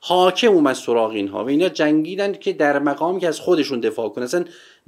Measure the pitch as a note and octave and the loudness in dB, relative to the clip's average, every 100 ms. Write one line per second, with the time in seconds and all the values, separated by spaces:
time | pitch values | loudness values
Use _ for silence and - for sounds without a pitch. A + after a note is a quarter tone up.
0 | - F3+ F#3 F#3 A#3+ F#3 C#3+ B2 - A#2 | 0 2 4 4 4 4 4 0 0 0
1 | A2 A2 G2 G2+ A#2 D3 F#3 F#3 D3+ D#3 | 0 -2 -4 -4 -2 0 0 0 0 0
2 | D#3 F#3+ G3+ G3 G3+ E3 D3 C#3+ C#3+ C#3 | 0 -4 -4 -4 -6 0 0 2 0 -2
3 | E3 F#3+ E3+ C#3+ - F3 C3 B2+ A2+ A2 | -2 -2 -2 -2 0 0 0 -2 -2 -4
4 | A2 B2+ B2 F3 F3 - - _ | -6 -6 -4 -4 -4 -12 -20 _